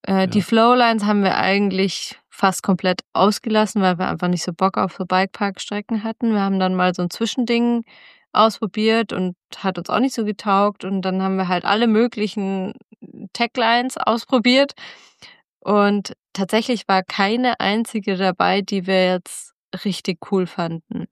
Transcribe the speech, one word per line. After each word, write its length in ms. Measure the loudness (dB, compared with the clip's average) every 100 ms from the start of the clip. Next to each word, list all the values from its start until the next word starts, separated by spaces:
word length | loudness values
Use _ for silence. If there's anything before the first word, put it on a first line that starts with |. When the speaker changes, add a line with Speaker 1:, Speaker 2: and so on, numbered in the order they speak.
Speaker 1:
Äh, 240 | 0 0 2
die 100 | 0
Speaker 2:
Ja. 60 |
Speaker 1:
Flowlines 600 | 2 4 6 6 4 2
haben 180 | 2 2
wir 140 | 2 2
eigentlich 800 | 0 2 0 0 -2 -2 -12 -16 _
fast 320 | 0 0 0
komplett 380 | 0 0 0 -2 _
ausgelassen, 680 | 2 2 2 0 2 2 2
weil 160 | 0 0
wir 100 | -2
einfach 200 | -2 -2
nicht 140 | -2
so 100 | -4
Bock 220 | -2 0 0
auf 160 | -4 -4
so 80 | -2
Bikepark-Strecken 960 | 0 0 -2 -6 -4 -8 -8 -4 -4
hatten. 300 | -4 -4 -2
Wir 80 | 0
haben 180 | 0 2
dann 160 | 0
mal 200 | 2 0
so 80 | 0
ein 80 | -4
Zwischending 720 | -2 -4 -2 -2 0 2 0 -4 -18 -20 _ _
ausprobiert 800 | 2 2 2 -6 0 2 2 0
und 240 | -4 -4 -6 _ -6
hat 180 | -4 -4
uns 100 | -4
auch 80 | 0
nicht 140 | 0
so 100 | -2
getaugt. 600 | -4 -4 0 2 2 -2
Und 180 | -6 -4
dann 200 | -2 -2
haben 140 | -2 -2
wir 120 | 0
halt 160 | 0 0
alle 200 | 2 4
möglichen 840 | 4 2 0 -4 -4 -4 -4 -6 -10 _ _ -20 -18 -16
Taglines 600 | -6 -4 0 2 2 0 -4
ausprobiert. 760 | -2 -2 0 2 4 4 2 -4 -20 -20 -20 _ -20 _ _ _
Und 520 | 0 2 4 0 -4 -16 _
tatsächlich 560 | -6 0 0 0 -4 0
war 140 | 0
keine 580 | 0 -2 0 2 0 0
einzige 560 | 0 0 -2 -4 -4 0
dabei, 460 | 0 2 0 0
die 240 | -2 -4 0
wir 200 | 2 2
jetzt 460 | 0 -4 -18 -18 _ _ -6
richtig 460 | -6 -4 -6 -8 -2
cool 140 | -2 -2
fanden. 600 | -4 -6 -6 _ -10 -10